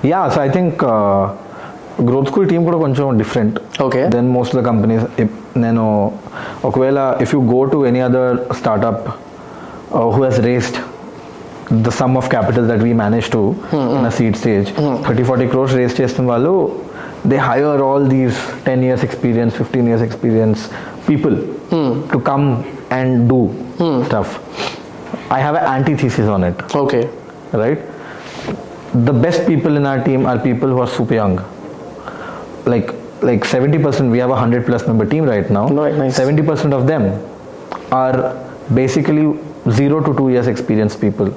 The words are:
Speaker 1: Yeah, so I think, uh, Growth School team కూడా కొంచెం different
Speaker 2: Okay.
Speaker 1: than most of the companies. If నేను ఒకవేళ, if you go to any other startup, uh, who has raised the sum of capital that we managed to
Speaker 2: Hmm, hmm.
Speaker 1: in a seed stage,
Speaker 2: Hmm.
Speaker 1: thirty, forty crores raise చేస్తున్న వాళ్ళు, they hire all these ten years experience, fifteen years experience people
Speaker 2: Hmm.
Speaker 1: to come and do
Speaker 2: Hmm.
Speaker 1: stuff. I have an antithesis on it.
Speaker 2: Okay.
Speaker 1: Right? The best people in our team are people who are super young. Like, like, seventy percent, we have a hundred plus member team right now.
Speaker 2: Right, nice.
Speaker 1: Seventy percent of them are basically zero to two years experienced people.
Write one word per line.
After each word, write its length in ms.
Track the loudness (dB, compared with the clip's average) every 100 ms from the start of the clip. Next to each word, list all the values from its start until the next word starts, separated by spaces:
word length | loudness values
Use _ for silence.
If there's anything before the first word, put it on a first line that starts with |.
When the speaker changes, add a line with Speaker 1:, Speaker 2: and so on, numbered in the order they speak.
| 2
Speaker 1:
Yeah, 120 | 2 2
so 60 | 2 2
I 20 | 2
think, 280 | 2 2
uh, 400 | 2 4 4 2 0 -4 -14 -16 -16 -18 -12 -2 2
Growth 180 | 2 2
School 140 | 2 2
team 100 | 2 2
కూడా 100 | 2
కొంచెం 220 | 2 2 2 2
different 320 | 0 0 0 -2 -8 -2 0
Speaker 2:
Okay. 180 | 2 2 2
Speaker 1:
than 100 | 2 2
most 120 | 0
of 40 | 0
the 60 | 2
companies. 340 | 2 2 2 0 0
If 60 | -2 -4 -6 -2 0
నేను 200 | 2 2 2 0 -4 -14 -12 -12 -4 -2
ఒకవేళ, 280 | 2 2 2 0 0 0
if 40 | 2
you 60 | 4 4
go 60 | 2
to 60 | 2 2
any 100 | 2 2
other 180 | 2 2 0 -4 -4
startup, 400 | 0 0 0 -2 -6
uh, 1000 | -10 -14 -20 -18 -18 -16 -16 -6 0 2
who 80 | 2 2
has 100 | 2 2
raised 280 | 2 -2 -6 -10 -14 -16 -16 -18 -18 -18 -16 -2 0 2
the 80 | 2
sum 120 | 2 2
of 40 | 2 0
capital 300 | 2 2 2
that 100 | 2 2
we 40 | 2
managed 280 | 2 0 0 0
to 60 | 0 -2 -4
Speaker 2:
Hmm, 140 | -2 0
hmm. 100 | 0
Speaker 1:
in 80 | 0
a 20 | 2
seed 180 | 0 0
stage, 260 | 0 0 0 0
Speaker 2:
Hmm. 140 | -2 0 0
Speaker 1:
thirty, 160 | 0 2
forty 160 | 2 2
crores 200 | 2 2 2
raise 140 | 0 0
చేస్తున్న 280 | 0 0 0
వాళ్ళు, 220 | 2 2 2 0 -4 -10 -12 -14 -4 0
they 80 | 2 2
hire 300 | 2 2 2 2
all 160 | 2 4 4
these 220 | 2 0 -6 -4 -2
ten 140 | 2 2
years 160 | 0 -2
experience, 440 | -2 0 2 0 0
fifteen 240 | -2 0 2
years 120 | 2 0
experience 500 | -2 0 2 2 0 -4 -12 -14 -6 0
people 260 | 2 2 0 -2 -10 -2
Speaker 2:
Hmm. 180 | 0 0 -2 -2
Speaker 1:
to 60 | -2 0
come 140 | 2 2 0 -4 -12 -4 -2
and 100 | 2 2 4
do 80 | 4 2 -2 -10 -2
Speaker 2:
Hmm. 180 | 0 0 0
Speaker 1:
stuff. 200 | 0 -2 -8 -12 -10 -8 -10 -16 -16 -12 -12 -4
I 80 | -2
have 160 | 0 0
an 100 | 0
antithesis 600 | 0 0 2 0 2 2
on 160 | 2
it. 320 | 0 -2 -4 -2
Speaker 2:
Okay. 340 | 2 0 -2 -6 -16 -18 -6
Speaker 1:
Right? 260 | -2 0 -2 -6 -16 -16 -16 -16 -12 -10 -10 -12 -16 -4 0 2
The 80 |
best 320 | 4 2 2 2
people 300 | 2 2 2
in 80 | 2
our 180 | 0
team 220 | 0 2 2
are 120 | 0
people 300 | 0 0 0
who 100 | 0
are 80 | 0
super 260 | -2 0
young. 260 | 2 2 0 -4 -12 -16 -14 -16 -14 -14 -14 -14 -14 -14 -6 0
Like, 280 | 0 -2 -8 -14 -2
like, 240 | 0 2 0
seventy 320 | 2 2 2
percent, 340 | 2 2 2
we 80 | 2
have 100 | 2
a 60 | 2
hundred 300 | 2 2 2
plus 220 | 0 2
member 180 | 2 2
team 200 | 2 2
right 240 | 0 2
now. 180 | 0 2
Speaker 2:
Right, 280 | 2 2 0
nice. 200 | 0 2
Speaker 1:
Seventy 280 | 2 2
percent 300 | 2 0 0
of 140 | 2 2
them 160 | 2 0 -2 -10 -16 -18 -18 -14 -14 -2
are 260 | 0 2 2 -2 -6 -12 -14 0
basically 680 | 2 2 2 2 2 2 0 -8 -6 0
zero 300 | 2 4 2
to 140 | 2
two 160 | 2 2
years 180 | 2 2
experienced 540 | -2 0 0 0 0
people. 280 | -2 0 -2